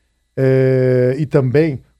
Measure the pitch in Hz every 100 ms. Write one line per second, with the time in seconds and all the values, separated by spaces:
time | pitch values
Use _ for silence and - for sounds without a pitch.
0 | _ _ _ - 131 131 131 131 127 127
1 | 127 135 143 151 131 143 160 127 _